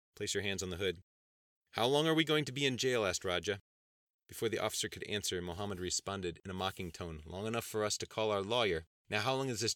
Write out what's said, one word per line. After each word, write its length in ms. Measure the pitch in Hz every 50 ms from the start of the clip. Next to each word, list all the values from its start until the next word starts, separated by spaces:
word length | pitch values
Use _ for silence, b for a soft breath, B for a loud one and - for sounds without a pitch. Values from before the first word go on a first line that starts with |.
| _ _ _
"Place 180 | - 104 101 -
your 100 | 101 95
hands 180 | 101 98 92
on 80 | 98 92
the 80 | 87
hood." 240 | 82 101 92 87 - - _ _ _ _ _ _ _ _ _ _ _ _ _
"How 160 | - - 113
long 180 | 127 143 147 156
are 80 | 165 160
we 100 | 160 160
going 200 | 147 156 156 147
to 60 | 135
be 140 | 127 139 143
in 120 | 135 127
jail?" 280 | 110 131 131 127 117 107
asked 180 | 92 87 - -
Raja. 380 | 95 90 90 85 101 101 98 - _ _ _ _ _ _ _ _ _ _ _ _
Before 220 | - - - 117 113
the 100 | 98 87
officer 300 | - 110 - - - 101
could 140 | - 92 -
answer, 380 | - 104 104 98 - 98 90
Mohammed 380 | 87 87 82 90 104 101 98 87
responded 640 | 90 87 - - - - 98 98 92 87 80 - _
in 80 | 98
a 20 | 92
mocking 380 | 92 95 95 - - 95 85
tone, 320 | - - 92 85 80 76 76
"Long 220 | 78 85 92 104
enough 180 | 110 113 117 -
for 180 | - - 107 104
us 140 | 104 -
to 80 | - 110
call 260 | - - - 110 107
our 100 | 107 98
lawyer. 440 | 98 101 117 123 117 101 85 80 78 - _ _ _
Now 140 | _ - 107
how 140 | 104 123 135
long 140 | 131 135 135
is 100 | 123 95
this 160 | 117 107 -